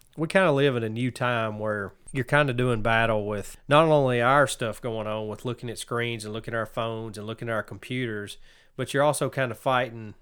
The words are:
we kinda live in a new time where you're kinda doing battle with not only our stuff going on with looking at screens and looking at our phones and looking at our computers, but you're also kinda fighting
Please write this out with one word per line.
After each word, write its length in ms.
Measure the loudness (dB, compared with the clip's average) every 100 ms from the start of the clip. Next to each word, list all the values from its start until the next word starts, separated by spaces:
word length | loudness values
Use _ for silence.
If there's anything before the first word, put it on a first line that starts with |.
| _ -6
we 100 | 0
kinda 240 | 4 4
live 240 | 4 4 2
in 80 |
a 60 | -2
new 200 | -2 -4
time 480 | -2 -2 0 -2 -4
where 340 | -4 -4 -6 -10 -8
you're 140 | -6 2
kinda 280 | 4 4
doing 280 | 2 2 2
battle 440 | 2 4 4 2 0
with 300 | -4 -8 -10 2
not 160 | 4 6
only 340 | 6 4 4
our 240 | 4 4 4
stuff 340 | 0 -6 -6
going 260 | -6 -4 -4
on 220 | -4 -6
with 160 | -6 -6
looking 240 | -6 -8
at 80 | -10
screens 460 | -6 -2 -2 -4 -8
and 80 |
looking 200 | -8 -6
at 40 | -4
our 80 | -4
phones 520 | -4 -4 -4 -8 -8
and 80 | -8
looking 220 | -8 -4
at 60 |
our 100 | -4
computers, 720 | -4 -10 -8 -4 -4 -6 -8 -14 -20 -20 _ -8
but 180 | -2
you're 100 | 2
also 260 | 2 2 -2
kinda 260 | -2 -4 -2
fighting 580 | 0 0 0 -6 -14 -16